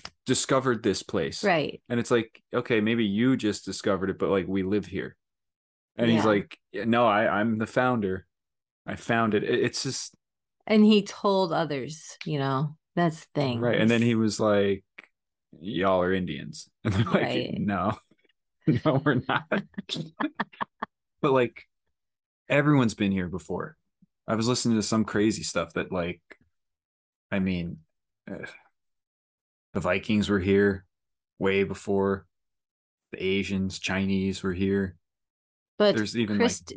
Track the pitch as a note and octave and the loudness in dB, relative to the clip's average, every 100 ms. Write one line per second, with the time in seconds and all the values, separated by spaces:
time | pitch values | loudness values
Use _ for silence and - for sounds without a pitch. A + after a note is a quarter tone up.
0 | - _ - B2+ - C3+ B2+ A2+ G#2+ F#2 | -14 _ -2 0 2 2 2 0 0 -2
1 | - G2+ C#2 - G#3 E3 - - - A#2+ | -2 -4 -2 -2 0 2 0 -8 -4 -2
2 | A2 A#2+ A2+ _ _ A#2 - A2+ G#2+ A#2 | 2 0 0 _ _ -4 0 0 2 0
3 | G#2+ G2+ B2+ B2 G#2 G2 - F2+ A2 F#2+ | 0 2 2 2 0 -4 -6 -4 -2 -2
4 | F#2+ E2+ F2 G2 F2+ F#2+ F#2 G#2 F2+ F2+ | -2 -2 0 0 0 -2 -2 -2 -4 -8
5 | B1+ - _ _ _ _ _ _ _ - | -10 -12 _ _ _ _ _ _ _ -2
6 | A#2 A2 G#2+ G#2 - - _ - A2+ A#2 | 2 4 4 2 0 -12 _ -6 0 4
7 | A#2 G#2 A2 G2 A#2 A2 A2 C3 B2+ B2 | 4 4 2 2 0 -2 -2 0 2 2
8 | F#2+ F#2+ - _ _ _ _ _ - G2+ | -2 -4 -10 _ _ _ _ _ -12 -8
9 | - A#2 A2+ G#2 - A#2+ B2 - C3+ - | -2 0 2 2 2 0 0 -2 -6 -6
10 | - - _ _ _ _ - A3 G#3+ G#3+ | -10 -14 _ _ _ _ 2 6 8 6
11 | G3+ - G#3 F#3+ F3+ D#3 D#3 C#3 B2 D#3 | 2 -2 0 2 2 0 -2 -4 -8 -10
12 | - - E3 D3 C3+ C3+ D3+ - _ - | -14 -12 -6 -2 0 0 -2 -6 _ 0
13 | E3+ D#3+ - D3 C3+ A#2+ A#2+ - A2 A#2 | 0 -2 -6 -2 -2 0 0 4 4 4
14 | A#2 A2+ A2 - A2 G2+ G2+ F#2+ - - | 4 2 0 2 2 2 2 -2 -6 -20
15 | - _ _ _ _ D2+ F2 A#2 G2 F#2 | -20 _ _ _ _ -16 -8 -2 2 2
16 | F2+ F#2+ F2 C#2+ - - - _ A2 F#2+ | 2 0 -2 -8 -10 -14 -18 _ -2 0
17 | D3 - - B2+ - - G#2 F#2+ F#2+ - | 2 0 0 -2 -4 -4 -2 -2 -2 -4
18 | _ _ _ _ _ _ - A#2+ D#3 C3+ | _ _ _ _ _ _ -2 0 2 0
19 | D3 B2 - B2 - G#3 - - - - | 0 -2 0 -4 -2 -6 -6 -12 -10 -10
20 | D#3+ - D4+ - - - - _ - _ | -10 -8 -8 -8 -10 -10 -12 _ -16 _
21 | _ _ D3 C3 A#2+ - - _ _ _ | _ _ 2 2 2 -4 -20 _ _ _
22 | _ _ _ _ - C#3+ D3 C#3+ A#2 - | _ _ _ _ -2 2 4 4 4 2
23 | G2+ F#2+ F2+ F#2 - F2+ D#2+ - _ _ | 0 0 -4 -8 -8 -8 -8 -14 _ _
24 | _ _ - A2 A2+ B2 A#2+ A2 G2+ A2+ | _ _ -4 -2 0 0 2 0 2 0
25 | G#2+ G#2+ A2 G#2 D#2+ F2 E2 - - F#2 | 0 2 2 0 -4 -4 -4 -6 -4 -4
26 | F2 F2 - - _ _ _ _ _ _ | -6 -8 -16 -20 _ _ _ _ _ _
27 | _ _ - G2+ F#2+ F2+ F2 - _ _ | _ _ -6 -4 -2 -2 -6 -10 _ _
28 | _ _ - F#2+ - - _ _ _ _ | _ _ -16 -14 -14 -18 _ _ _ _
29 | _ _ _ _ _ _ _ G2 F2 G2 | _ _ _ _ _ _ _ -4 -2 0
30 | - G#2 G2 G2+ F#2+ G2 G2+ F#2+ - _ | 0 0 2 0 4 4 4 2 -6 _
31 | _ _ _ - F#2+ G2 G2 F#2+ - G2 | _ _ _ -4 0 0 0 -4 -4 0
32 | G2 F#2+ - _ _ _ _ _ _ _ | 0 -2 -6 _ _ _ _ _ _ _
33 | _ - F#2+ G2 G2 F#2+ F#2+ - - F#2+ | _ -6 -2 -2 -2 -4 -4 -6 -4 -2
34 | G2 G2 F#2+ F#2+ G2 F2+ G2 G2 F#2+ - | 0 0 -2 -4 -4 -2 0 0 -2 -8
35 | _ _ _ _ _ _ _ - G#3 C3 | _ _ _ _ _ _ _ 0 2 2
36 | G3+ A#3 G3+ D3+ A#3+ - - | 0 -2 0 0 0 -2 -8